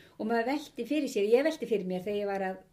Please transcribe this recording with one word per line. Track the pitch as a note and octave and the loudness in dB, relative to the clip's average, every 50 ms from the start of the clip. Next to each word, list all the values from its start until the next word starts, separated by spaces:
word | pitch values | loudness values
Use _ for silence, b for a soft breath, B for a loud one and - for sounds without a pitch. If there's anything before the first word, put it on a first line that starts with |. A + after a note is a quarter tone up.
| B B B | B B B
Og | B G#3+ | B -2
maður | A3 A#3 A#3 A3+ | 0 0 0 2
velti | B3+ C#4+ D4 D4+ - - - A3+ | 0 -2 -4 -4 -8 -8 -8 -4
fyrir | A3+ D4 D#4 C#4+ A#3+ | 0 0 0 0 0
sér, | - G#3 G3 | 0 0 4
ég | G#3 A#3 C4 C#4+ | 6 6 6 6
velti | D#4+ D#4 - A#3+ | 4 0 -2 -2
fyrir | - A3+ G3 F#3 | -2 -2 0 0
mér | F#3 F#3 F3+ F3 | -2 -4 -4 -2
þegar | G#3 G#3 G#3 | -4 -4 -2
ég | G3+ | -2
var | G3+ G3 G3 | -2 -2 -2
að, | F#3+ F#3+ F#3+ F#3+ - _ | -2 -4 -4 -8 -12 _